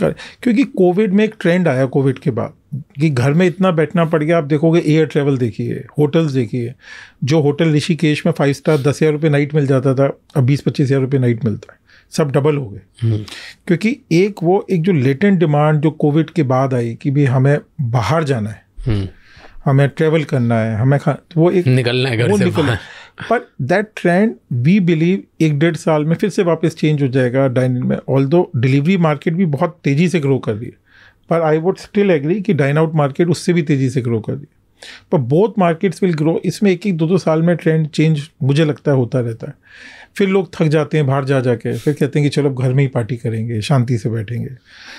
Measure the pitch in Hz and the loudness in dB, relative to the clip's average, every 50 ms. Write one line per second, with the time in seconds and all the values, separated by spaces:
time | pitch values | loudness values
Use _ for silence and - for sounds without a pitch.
0 | 202 - - - - - - _ - 247 226 226 - 208 - - 185 180 180 180 | -4 -4 -4 -4 -10 -20 -20 _ -2 0 0 2 0 0 0 0 2 2 2 2
1 | 220 214 180 202 214 214 - - - 175 170 185 180 165 131 127 135 127 - 151 | 0 2 2 2 2 0 -2 -2 -2 0 0 2 2 0 0 0 0 0 0 0
2 | 135 139 123 - - 156 113 113 107 104 - _ _ _ - 131 - - _ 135 | 0 0 -2 -2 -4 -4 -4 -4 -4 -8 -10 _ _ _ -12 -12 -12 -12 _ -2
3 | 147 165 143 120 135 139 143 165 185 180 170 185 185 190 175 156 156 147 - 175 | -2 0 0 0 0 2 2 2 2 2 2 0 0 0 2 2 0 0 0 0
4 | 170 156 175 160 151 151 170 170 156 139 156 143 156 165 160 175 165 151 147 160 | 0 2 0 0 0 2 0 0 0 0 0 2 2 2 2 2 2 2 2 2
5 | 160 147 - 160 143 139 139 127 123 117 101 - 123 117 117 123 127 - - - | 2 2 0 0 0 0 0 0 0 -2 -4 -4 -6 -6 -6 -8 -10 -8 -2 -2
6 | 147 147 - 165 165 151 131 131 123 104 - 127 117 117 127 - - - - - | 0 0 2 0 0 0 0 -2 -2 -2 -4 -6 -6 -6 -10 -14 -20 -20 -20 -20
7 | - - _ _ - 120 151 165 143 147 143 143 175 160 147 147 - - 175 143 | -20 -20 _ _ -2 0 2 2 2 2 2 2 2 2 2 2 0 0 -2 0
8 | - 151 151 143 - 175 156 - 160 139 139 - - - 156 147 123 143 127 - | 0 0 0 0 0 -2 0 0 0 0 0 0 0 0 0 2 2 0 0 2
9 | 160 156 147 147 156 160 147 143 147 139 147 156 143 131 139 131 131 139 135 127 | 0 0 0 0 0 0 0 0 0 0 0 0 0 2 2 2 2 0 0 2
10 | 139 139 - - _ _ - 151 127 120 143 135 - 160 131 - 147 123 135 139 | 0 0 -2 -6 _ _ -2 0 2 2 2 0 0 -2 -2 0 0 0 0 0
11 | 131 131 139 135 123 120 120 113 - 117 104 107 - - - _ _ _ _ _ | 0 0 0 0 2 0 0 0 -2 -4 -4 -6 -8 -14 -20 _ _ _ _ _
12 | _ _ - - 160 143 127 151 135 156 147 143 135 107 101 98 95 _ _ - | _ _ -4 -2 -2 0 0 0 2 0 0 -2 -4 -8 -12 -16 -20 _ _ -4
13 | 120 113 110 107 104 - - - - - - _ _ - 180 165 202 220 269 - | -2 -2 -2 -2 -4 -8 -16 -18 -20 -20 -20 _ _ -2 -2 0 0 -2 -2 -4
14 | _ - 165 165 190 208 202 - 170 165 185 208 - - 190 170 156 196 190 147 | _ -2 2 2 2 2 0 -2 0 0 0 0 0 -2 -2 0 0 0 2 2
15 | 123 131 139 135 202 202 196 175 175 160 147 147 147 151 156 151 139 160 151 - | 2 0 0 2 2 2 2 4 2 2 2 2 2 2 2 2 0 0 0 0
16 | - 147 143 160 160 156 - 175 151 123 135 127 135 135 135 123 120 117 117 - | 0 0 2 0 0 0 -2 -2 0 0 0 0 0 0 0 -2 -2 -4 -6 -6
17 | - 147 135 143 143 131 127 131 127 139 143 143 - _ _ - 147 117 113 131 | -6 -2 0 0 2 2 2 2 2 2 2 0 -2 _ _ -6 -4 -2 -2 -2
18 | 110 - 151 165 160 135 139 117 104 107 107 - - _ _ - - 127 110 101 | 0 0 0 0 0 0 -2 -2 -4 -6 -8 -12 -18 _ _ -8 -4 -4 -2 -2
19 | 98 90 - - - - - - - - - - - 151 135 135 143 139 139 - | -4 -6 -10 -16 -20 -20 -20 -20 -20 -20 -20 -6 -2 0 2 2 2 2 0 0
20 | 160 160 151 165 147 - - 131 120 117 117 113 110 113 113 101 117 131 143 139 | 0 2 2 0 0 -2 -2 -2 0 0 0 0 0 -2 -2 0 0 2 2 2
21 | - 156 139 - - - - 160 160 175 185 185 175 123 127 127 123 120 120 127 | 0 -2 -4 -4 -6 -6 -2 2 2 2 2 2 2 2 2 2 2 0 0 -2
22 | 127 135 123 110 120 165 202 208 185 180 - - 156 139 117 98 - - - - | -2 -2 -2 0 0 0 2 2 2 0 0 0 0 0 -2 -4 -6 -10 -20 -20
23 | - - _ - - - 226 240 - - _ - 139 120 175 196 214 208 _ - | -20 -20 _ -12 -6 -2 -2 -2 -4 -6 _ -6 -4 -2 0 0 -2 -4 _ -4
24 | - 180 170 185 208 226 - - _ - 147 120 120 151 190 214 185 165 175 156 | 0 0 2 2 2 0 0 -4 _ -6 -4 0 2 4 4 4 4 2 2 2
25 | 160 170 190 196 - _ _ - 165 156 151 139 160 170 165 156 - 170 160 151 | 2 2 0 0 -4 _ _ 0 0 0 2 2 0 0 0 -2 -2 0 0 0
26 | 151 156 170 - - 208 - - 196 170 165 160 175 160 - - - 151 151 143 | 0 0 0 0 0 -2 0 0 0 0 0 0 0 -2 -2 0 0 0 2 2
27 | 143 131 120 135 127 123 117 135 139 135 120 127 127 127 127 123 127 - 202 - | 0 0 2 0 0 0 2 0 0 0 2 0 0 0 0 -2 -2 -2 -2 -4
28 | - - 131 135 139 135 156 175 180 - - 127 113 131 131 143 143 165 196 190 | -2 -2 0 0 2 2 2 2 2 0 0 -2 0 2 2 2 2 2 2 2
29 | 170 156 151 143 - 185 165 165 196 165 143 131 175 170 160 _ - 147 139 139 | 2 0 0 -2 -2 -4 -2 0 0 0 0 -2 -2 -4 -4 _ -4 -2 0 2
30 | 175 175 143 175 139 139 135 127 - - 110 101 120 - - - _ _ _ - | 2 2 0 0 0 0 0 0 -2 -4 -6 -6 -8 -12 -14 -18 _ _ _ -20
31 | - - _ _ _ - 170 165 165 156 156 160 160 185 190 - - - - 208 | -20 -20 _ _ _ -2 -2 0 2 2 2 2 0 -2 -4 -4 -6 -6 -2 0
32 | 202 196 180 147 135 151 180 220 185 - 190 135 147 135 143 156 160 160 160 160 | 2 2 2 2 0 0 -2 -2 0 0 0 2 2 2 2 2 0 2 2 0
33 | 147 139 139 - 180 175 165 - - - 180 170 165 143 156 135 135 127 117 135 | 0 0 0 0 0 0 0 0 0 0 0 0 0 0 0 0 0 0 0 -2
34 | 117 123 117 110 104 - 123 139 143 - _ _ _ _ _ _ - - - - | -2 -2 -2 -2 -4 -6 -8 -8 -10 -16 _ _ _ _ _ _ -20 -20 -20 -20
35 | - _ - 170 127 113 139 165 208 233 - 214 185 170 165 160 - 196 160 - | -6 _ -2 0 0 2 2 2 2 2 2 0 0 0 0 0 -2 -4 -2 -2
36 | 208 185 170 151 156 156 165 - - 185 160 - - 202 185 170 - 214 185 160 | -2 -2 0 0 0 0 0 -2 -2 -4 -4 0 0 0 0 0 -2 -4 -2 -2
37 | 165 160 190 175 - 170 156 160 160 175 175 165 - 165 160 160 160 147 - - | 0 0 0 0 0 0 0 2 2 0 0 0 0 0 0 0 0 -2 0 0
38 | 151 160 160 143 143 - _ - - 127 139 143 165 151 143 - - 151 143 131 | 2 2 2 0 -4 -8 _ -4 -2 0 2 2 2 0 -2 -2 -2 0 0 2
39 | 123 110 - 135 120 117 113 117 - 143 143 _ _ _ - - - - - - | 0 0 -2 -2 -2 -4 -6 -8 -12 -14 -16 _ _ _ -20 -20 -20 -20 -20 -20
40 | - - _ - 202 190 190 196 185 190 - - 180 156 143 156 151 147 - 156 | -20 -12 _ -2 0 0 2 0 0 -2 -2 -2 0 2 2 2 0 0 0 0
41 | 151 131 135 143 139 131 143 135 120 123 120 113 - 120 120 117 - 151 143 - | 0 2 0 0 0 0 0 0 0 0 0 -2 -2 -4 -6 -4 -2 -4 -2 0
42 | 156 135 - 156 147 143 - 151 139 143 135 123 123 131 127 139 139 131 - 127 | -2 -2 0 0 0 0 0 0 0 0 -2 -2 -2 0 0 2 0 0 0 -4
43 | 117 101 127 117 - 117 113 113 110 117 117 110 104 - 151 131 120 120 127 110 | -4 -4 -6 -6 -6 -6 -4 -4 -4 -4 -6 -4 -2 0 0 0 2 0 -2 -4
44 | - 120 107 113 107 101 117 117 117 - 131 123 _ _ - - - - - | -4 -4 -4 -6 -6 -8 -8 -8 -8 -10 -12 -16 _ _ -20 -20 -20 -20 -20